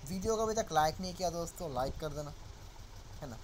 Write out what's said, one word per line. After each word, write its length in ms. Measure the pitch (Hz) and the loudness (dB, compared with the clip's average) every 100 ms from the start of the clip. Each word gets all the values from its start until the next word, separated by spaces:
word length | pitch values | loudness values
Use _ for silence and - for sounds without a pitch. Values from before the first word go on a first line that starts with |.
| - | -6
वीडियो 280 | 190 208 220 | -2 2 4
को 60 | |
अभी 120 | 220 | 4
तक 180 | 220 208 | 4 6
लाइक 280 | 156 156 - | 6 6 4
नहीं 140 | 185 | -4
किया 160 | 170 180 | 0 2
दोस्तों, 420 | 170 170 - 175 | 2 -4 -4 -2
लाइक 220 | 123 135 139 | 0 0 0
कर 80 | 156 | -4
देना, 220 | 147 147 143 - - - - - - - - | -4 -6 -8 -12 -12 -14 -14 -14 -12 -12 -10
है 80 | 139 | -8
ना। 80 | 113 | -10